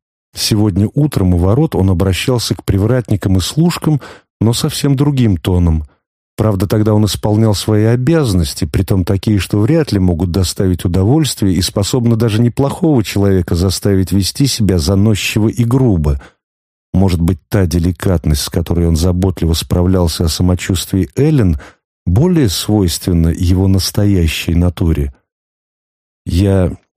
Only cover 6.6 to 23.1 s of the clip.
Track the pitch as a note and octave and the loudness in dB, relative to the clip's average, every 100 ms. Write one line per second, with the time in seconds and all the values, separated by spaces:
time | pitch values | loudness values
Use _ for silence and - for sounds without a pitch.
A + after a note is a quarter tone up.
6.6 | G2+ A2 G#2+ G#2+ G#2 - G#2+ G#2 A2+ G2 | 0 0 2 2 0 -2 0 2 2 0
7.6 | - G#2+ A2 A#2+ B2+ E3 B2+ F2+ D2 - | 0 2 2 0 2 0 2 0 -2 -4
8.6 | D#2+ - F2+ G2 F2 F#2+ A2+ G2+ - G#2 | -4 -2 0 0 0 -2 0 0 0 0
9.6 | A2+ E3 C#3+ G2+ F#2 E2 F2+ F#2+ F2 - | 2 0 0 0 0 0 0 0 -2 -2
10.6 | F#2+ F2 F2+ F#2 G2 D#3 C#3 - G2 E2 | -2 0 0 0 2 2 0 -2 0 0
11.6 | - G#2+ G2 C3 A#2 A2+ A#2 G#2+ A#2 - | -2 -2 -2 0 0 0 0 2 0 0
12.6 | C3+ - E3 C3+ G2+ G2+ G2+ F#2 F2 F2 | -2 0 0 2 0 0 2 2 0 0
13.6 | F#2+ - G#2 F#2+ F#2 G2 F#2+ - C#3 - | 0 0 0 0 0 -2 -2 -2 -2 0
14.6 | G2+ F2+ D#2 G2 A2 G2+ - A2 G#2+ - | 0 0 2 2 2 0 -2 0 0 0
15.6 | A#2 C3 B2+ E2 D2 C2+ - _ _ _ | 0 2 2 2 0 -2 -8 _ _ _
16.6 | _ _ _ F#2 F#2+ E2+ E2+ F#2 - G#2 | _ _ _ 0 0 2 0 -2 -2 0
17.6 | F2+ F2 E2+ - G2 F2 D#2 D2 - F2 | 0 0 -2 -2 -2 0 0 -2 -2 -4
18.6 | E2 E2+ E2+ D#2+ F2+ F2+ F#2+ - E2 E2 | -2 0 2 2 0 0 -2 0 -2 -2
19.6 | - F2 F2+ F#2 E2+ - E2+ - F2+ F2 | -2 0 2 2 0 0 -2 0 0 0
20.6 | - F2 - F#2+ - - D3+ D3 F#2 D2 | -2 -4 -2 -2 -2 0 0 2 2 0
21.6 | - _ _ _ - F#2+ F3+ E3 A2+ - | -6 _ _ _ -2 2 2 2 0 -2
22.6 | - G#2+ F2+ - - | -2 0 0 -2 -2